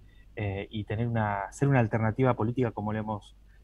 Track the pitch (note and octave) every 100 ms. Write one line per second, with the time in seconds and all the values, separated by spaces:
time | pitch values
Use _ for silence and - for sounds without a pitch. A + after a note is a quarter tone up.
0 | - - - - G#2+ G2 G#2 A2 G2+ G#2+
1 | A#2+ A#2 G#2+ G2+ G2 - C#3 C3+ A2 A#2
2 | A2 G#2 C3 A#2+ A2 B2 A#2+ G#2 G#2 G#2+
3 | G#2+ G#2+ - - - -